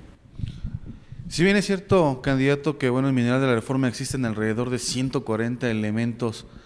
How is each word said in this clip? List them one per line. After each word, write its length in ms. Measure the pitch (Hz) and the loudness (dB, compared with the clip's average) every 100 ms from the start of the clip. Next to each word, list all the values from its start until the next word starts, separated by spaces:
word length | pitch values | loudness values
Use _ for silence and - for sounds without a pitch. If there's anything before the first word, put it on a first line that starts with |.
| - - - - - - - - - - - - - | -20 -20 -20 -10 -10 -8 -10 -10 -12 -16 -18 -16 -10
Si 160 | - | 2
bien 140 | 180 202 | 4 4
es 80 | 196 | 2
cierto, 560 | 196 190 196 156 131 | -2 2 4 4 2
candidato, 560 | 143 135 135 143 143 147 | 0 2 4 2 0 0
que, 120 | 131 | 0
bueno, 200 | 127 135 | 2 2
en 60 | 131 | 2
Mineral 260 | 120 127 | 2 2
de 60 | 135 | 2
la 80 | 117 | 2
Reforma 320 | - 131 131 | 0 0 0
existen 360 | 113 131 143 | -2 -4 -2
alrededor 460 | 123 107 110 110 123 | -2 0 0 0 -2
de 80 | 123 | -2
ciento 480 | - 123 131 135 120 | -4 -2 -2 -2 -2
cuarenta 460 | 110 117 123 127 | -2 -2 -2 -2
elementos 720 | 110 107 107 117 117 120 107 - - | 0 0 0 -2 -2 -4 -4 -12 -20